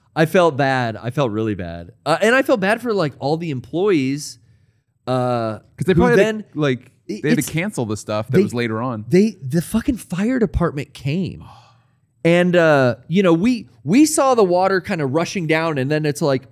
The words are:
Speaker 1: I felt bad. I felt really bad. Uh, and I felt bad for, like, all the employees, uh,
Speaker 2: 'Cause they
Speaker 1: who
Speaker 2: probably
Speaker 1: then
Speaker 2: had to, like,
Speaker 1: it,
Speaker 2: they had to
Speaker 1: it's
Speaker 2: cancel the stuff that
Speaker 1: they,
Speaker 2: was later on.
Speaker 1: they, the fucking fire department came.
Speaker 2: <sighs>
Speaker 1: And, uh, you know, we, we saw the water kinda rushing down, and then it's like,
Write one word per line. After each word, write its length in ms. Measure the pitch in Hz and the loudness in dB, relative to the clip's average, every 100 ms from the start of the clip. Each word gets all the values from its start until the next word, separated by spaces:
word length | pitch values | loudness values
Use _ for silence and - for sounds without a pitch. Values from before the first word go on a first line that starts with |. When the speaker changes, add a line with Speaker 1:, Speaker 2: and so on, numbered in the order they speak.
| _ | _
Speaker 1:
I 120 | - 160 | -2 0
felt 300 | 190 170 135 | 4 2 2
bad. 400 | 135 131 117 110 | 0 0 -2 -6
I 140 | 120 | -6
felt 220 | 139 131 | -2 -2
really 220 | 104 110 95 | -2 -4 -4
bad. 360 | 85 85 87 - 143 | -8 -12 -16 -10 -4
Uh, 120 | 151 | 0
and 120 | 208 | 2
I 80 | 262 | 2
felt 180 | 269 247 | 2 0
bad 200 | 190 233 | 0 -2
for, 120 | 240 | -2
like, 220 | 202 151 - | -2 -2 -4
all 180 | 135 160 | -4 -4
the 120 | 170 | -4
employees, 880 | 131 - 160 208 170 131 143 - - _ _ _ _ _ _ - | -8 -6 -2 0 0 0 -4 -8 -16 _ _ _ _ _ _ -4
uh, 520 | 127 123 120 113 104 _ - | -2 0 -2 -4 -8 _ -6
Speaker 2:
'Cause 100 | - | 0
they 80 | |
Speaker 1:
who 60 | 175 | 4
Speaker 2:
probably 160 | 247 233 | 4 4
Speaker 1:
then 200 | 220 220 | 4 0
Speaker 2:
had 160 | - | -8
to, 80 | 151 | -2
like, 320 | 147 123 - _ - | 0 -2 -6 _ -12
Speaker 1:
it, 140 | 208 | -4
Speaker 2:
they 80 | - | 0
had 60 | 151 | 0
to 40 | |
Speaker 1:
it's 80 | - | 0
Speaker 2:
cancel 340 | 156 196 170 110 | -4 -4 -4 -4
the 100 | 104 | -6
stuff 320 | - 107 110 | -4 -6 0
that 80 | 127 | 0
Speaker 1:
they, 60 | |
Speaker 2:
was 100 | 202 | 2
later 260 | 120 120 110 | 0 -4 -4
on. 240 | 127 110 113 | -6 -6 0
Speaker 1:
they, 280 | 175 220 - | 2 2 -2
the 200 | 131 165 | -4 -4
fucking 340 | - 226 262 233 | -2 -4 -2 -6
fire 420 | - 175 214 262 | -6 -4 -2 0
department 560 | 208 - 165 143 - | 0 0 -2 -4 -10
came. 480 | - 143 170 147 76 - | -8 -6 -4 -6 -8 -18
Speaker 2:
<sighs> 60 | - _ _ _ _ _ _ | -20 _ _ _ _ _ _
Speaker 1:
And, 300 | 165 175 180 | 2 4 4
uh, 420 | 175 160 143 127 113 - | 4 4 4 2 0 -2
you 120 | 175 | 2
know, 80 | 190 | 4
we, 360 | 165 220 240 - _ | 4 2 -2 -6 _
we 240 | 131 233 302 | 0 4 4
saw 300 | - 269 240 | 4 2 4
the 80 | |
water 360 | 190 175 190 190 | 2 2 2 0
kinda 240 | 165 185 139 | -2 -4 -2
rushing 420 | 151 175 208 160 | -2 -2 -4 -2
down, 280 | 156 165 147 | 0 0 -2
and 140 | 131 | -2
then 160 | 151 151 | 0 -2
it's 160 | 139 | -2
like, 240 | 156 135 - | 0 -2 -2